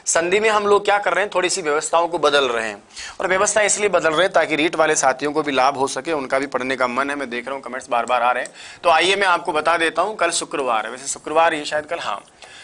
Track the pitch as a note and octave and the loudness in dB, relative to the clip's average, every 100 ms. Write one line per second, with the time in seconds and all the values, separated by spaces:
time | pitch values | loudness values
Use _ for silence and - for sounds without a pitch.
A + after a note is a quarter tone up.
0 | - E3+ E3+ G3 A3 G#3+ G3+ G3+ G3+ G3+ | -2 0 2 2 2 2 4 2 4 0
1 | G3+ F3 G3+ F#3 F3+ G3 D3+ D3 - E3 | 2 0 0 0 0 -2 -2 -2 2 0
2 | E3+ E3+ D3 C#3+ C3+ A#2 A2+ G2+ - - | 2 0 2 4 2 -2 -4 -8 -14 -16
3 | - - F#3 F#3 G3+ A3 G#3 - G#3 F3 | -14 -6 -2 0 2 2 0 0 0 2
4 | D#3 D#3 F#3+ F3+ D3+ D3+ E3 D#3 D#3 D3+ | 2 2 2 2 2 0 0 2 2 4
5 | C3+ B2+ C#3+ D3 D3 C3 C3 C3+ C3+ C3+ | 2 0 -2 -2 0 2 2 2 -2 -4
6 | C#3+ D#3 B2+ C3+ C#3 C3 B2+ C3 B2+ B2 | -4 -4 -2 -2 -2 -4 -4 -2 -2 -2
7 | C#3 C#3+ C3 A#2+ A#2+ C#3 C3 B2+ B2+ A#2+ | -2 -4 -6 -8 -8 -10 -10 -10 -4 -2
8 | A#2 B2 A#2+ B2 C#3+ - - - E3+ E3 | 0 2 2 0 -4 -12 -20 -4 2 4
9 | F3 G3 F#3+ E3+ F#3 D3+ D#3 E3+ E3 D#3+ | 4 2 2 0 0 0 2 2 0 0
10 | F#3+ G#3+ E3+ E3 D3+ D#3+ B2+ A2+ A2 B2+ | -2 0 -2 -2 -6 -4 0 0 -2 -8
11 | C#3 B2+ - D#3 E3 D#3 D3 D3+ D3+ E3 | -10 -10 -2 2 2 2 -4 -6 -6 -8
12 | B2 G2+ - - - - | -6 -8 -10 -20 -20 -20